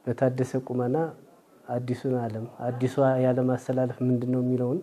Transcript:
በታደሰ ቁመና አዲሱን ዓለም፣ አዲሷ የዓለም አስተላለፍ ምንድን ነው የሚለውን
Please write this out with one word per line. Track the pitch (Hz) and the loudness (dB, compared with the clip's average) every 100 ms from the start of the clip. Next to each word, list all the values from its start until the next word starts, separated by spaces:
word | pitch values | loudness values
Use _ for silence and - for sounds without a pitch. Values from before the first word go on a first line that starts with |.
በታደሰ | - 120 131 127 127 131 | -4 0 2 2 -2 -2
ቁመና | 127 123 123 143 160 - - - _ - - | -2 -2 0 0 0 -6 -20 -20 _ -20 -6
አዲሱን | 123 123 123 139 127 | -6 -2 -4 0 -2
ዓለም፣ | 117 110 113 - | -2 -6 -8 -6
አዲሷ | 120 123 127 135 135 131 | -6 -2 -2 2 4 4
የዓለም | 127 127 127 | 4 4 2
አስተላለፍ | 127 - 131 127 - | 0 -2 0 0 0
ምንድን | 127 123 123 | 0 2 2
ነው | 127 | 0
የሚለውን | 127 127 123 156 | 2 0 0 -2